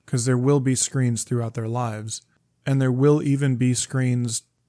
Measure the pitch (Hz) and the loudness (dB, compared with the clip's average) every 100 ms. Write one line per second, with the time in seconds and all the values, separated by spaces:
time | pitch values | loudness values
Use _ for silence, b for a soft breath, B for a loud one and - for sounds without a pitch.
0 | - 127 120 127 131 143 131 123 - 135 | -6 -2 0 0 2 2 2 -2 -2 0
1 | 123 113 - 120 113 117 113 117 120 107 | 0 -2 -4 -4 -4 -6 -6 -4 -6 -8
2 | 107 - - _ _ _ - 135 131 127 | -10 -14 -16 _ _ _ -2 2 2 4
3 | 143 151 147 139 143 123 127 120 - 131 | 4 4 2 0 0 2 0 0 -2 -2
4 | 127 123 120 107 - _ | 0 0 -2 -6 -10 _